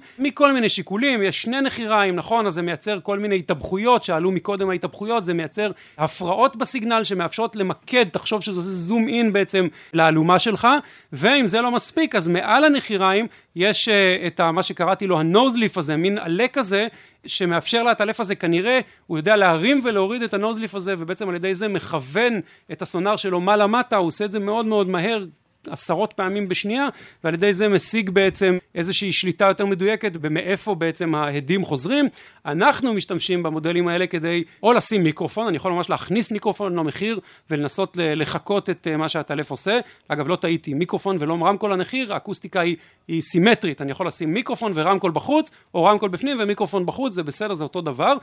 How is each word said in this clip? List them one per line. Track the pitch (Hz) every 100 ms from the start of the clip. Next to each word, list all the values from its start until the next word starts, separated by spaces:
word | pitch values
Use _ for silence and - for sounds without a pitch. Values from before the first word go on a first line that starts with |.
| - -
מכל | 269 - 285
מיני | 269 214
שיקולים. | 202 165 196 277 240
יש | 196 -
שני | 226 262
נחיריים, | 269 - 220 214 196 175
נכון? | - 233 208
אז |
זה | 165
מייצר | 175 160 214 202
כל | 180 202
מיני | 208 196
התהפכויות, | 151 160 - 185 226 240
שעלו | - 160 180
מקודם | 185 185 196 190
ההתהפכויות, | 180 175 - 208 233 175
זה |
מייצר | 175 156 - 208 185 - -
הפרעות | 151 - 175 196 254 226
בסיגנל | 254 262 220 226
שמאפשרות | 202 190 165 - 226 220
למקד, | 185 151 - 254 202
תחשוב | - - 214
שזה | 196 185
עושה | 175
זום | 185 170 233 220
אין | 233 226
בעצם | 196 190 190 156 - -
לאלומה | 165 160 160 160 180
שלך, | 233 190 233 285 - - _
ואם | 135 185 285 226
זה | 214
לא | 247
מספיק, | 240 - - 320 214
אז | 165
מעל | 175 - 240
הנחיריים | 302 277 - 202 190 196 226 - _ 170
יש, | 196 - -
אה, | 208 185 185 175
את | -
ה-, | 165
מה | 165
שקראתי | 185 180 175 190 196
לו | 170
ה-nose | 160 196 262 240
leaf | 214 190
הזה, | 147 151
מין | 180 208
עלה | 170 175 247
כזה, | 285 202 196 226 - - _ -
שמאפשר | - 180 170 - 233
לעטלף | 233 220 208 220
הזה | 196 190
כנראה, | 175 170 208 254 - _ -
הוא | 160
יודע | 160 214
להרים | 185 160 208 277
ולהוריד | 240 202 190 240
את | 233
ה-nose | 202 214 220
leaf | 220 196
הזה, | 185 185
ובעצם | 165 185 202
על | 175
ידי | 185 180
זה | 214
מכוון | 180 - 160 131 165 240 220 - _ _
את | 160
הסונאר | 180 175 196 214
שלו | 196 180
מעלה | 185 208 202
מטה, | 233 247 208
הוא | 170
עושה | - 208
את |
זה | 214
מאוד | 202 220 220
מאוד | 214 185
מהר, | 185 190 226 180 151 _ _ -
עשרות | 165 - 170 214
פעמים | - 185 202 196
בשנייה, | 175 202 240 277 - - _
ועל | 165
ידי | 165 202
זה | 190 208
משיג | 196 - 226 196
בעצם | 185 190 - 190 180 - 180
איזושהי | 170 185 196
שליטה | 160 185 170 196
יותר | 190 202
מדויקת | 190 196 214 214 170
במאיפה | 151 156 185 196 220 180
בעצם | 165 160 170 151
ההדים | 147 143 139 196 180
חוזרים. | 139 151 277 285 - - _ -
אנחנו | 151 247 - 247
משתמשים | 208 - 175 - 180
במודלים | 165 156 156 175 175
האלה | 175 180
כדי | 175 160 175 165 _
או | 214
לשים | 240 - 214
מיקרופון, | 160 151 165 - 226
אני | 151
יכול | 185
ממש | 175 175
להכניס | 151 - 202 208
מיקרופון | 208 220 185 202 175
למחיר | 156 - 208 220 - - _
ולנסות | 151 143 - 190 175
ל-, | 160 151
לחקות | 151 170 - 202 190
את, | 175 175
אה, | 156
מה | 160
שהטלף | 160 143 147 147
עושה. | 135 190 240 233 - _
אגב, | 147 143
לא | 180
טעיתי, | 170 165 156
מיקרופון | 139 175 190 196 185
ולא | 147
רמקול | 170 170 202 214
למחיר, | 185 175 262 240
האקוסטיקה | 170 - 190 175 185
היא, | 170 170 - _ -
היא | 165
סימטרית, | - 170 196 220 180 139
אני | 139
יכול | 135 180
לשים | - 156
מיקרופון | 190 - 240 220 160
ורמקול | 160 196 190
בחוץ, | 151 - 302 - - _
או | 175
רמקול | 170 208 202
בפנים | 180 277 262
ומיקרופון | 208 208 196 196 175
בחוץ, | 151 269
זה | 180
בסדר, | 151 - 214
זה | 180
אותו | 151 180
דבר. | 160 123 185 277